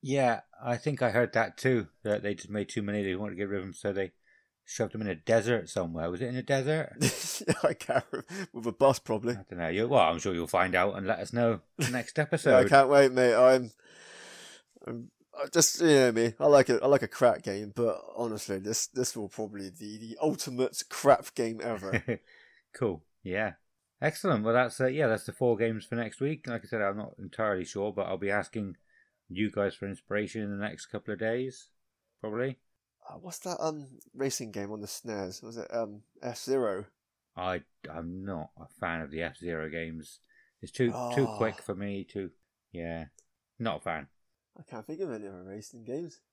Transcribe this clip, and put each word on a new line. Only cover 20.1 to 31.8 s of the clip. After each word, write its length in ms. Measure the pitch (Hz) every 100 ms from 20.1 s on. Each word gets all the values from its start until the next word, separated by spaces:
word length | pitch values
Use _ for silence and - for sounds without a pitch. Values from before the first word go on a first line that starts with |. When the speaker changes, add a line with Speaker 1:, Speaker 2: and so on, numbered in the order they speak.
| 113
Speaker 2:
ultimate 580 | 156 - - 123 131 - -
crap 460 | - 139 135 -
game 260 | - 117 113
ever. 580 | 120 110 95 110 - 117
Speaker 1:
<laughs> 60 | _ - - _ _
Cool. 280 | - 117 82 _ _
Yeah. 300 | 95 92 107 - _ _ _ _
Excellent. 440 | 147 156 196 127
Well, 80 | 107
that's, 260 | 117 123 -
uh, 60 | 131
yeah, 200 | 139 139
that's 160 | 110
the 80 | -
four 240 | - 127 110
games 280 | 113 110 -
for 80 | 117
next 240 | 110 -
week. 260 | 139 160 -
Like 140 | 117
I 40 | -
said, 140 | 117
I'm 160 | 101 101
not 160 | 104 -
entirely 460 | 95 - 110 98
sure, 280 | 87 101 104
but 140 | 101 92
I'll 120 | 92
be 120 | 101
asking 460 | 104 - 110 98 - _ _ _ _ _
you 220 | 90 104
guys 240 | 104 101
for 140 | - 98
inspiration 540 | 95 _ 104 107 113
in 80 | 104
the 120 | 101
next 220 | 104 87 -
couple 280 | 104 -
of 40 | 101
days, 520 | 110 120 131 127 - _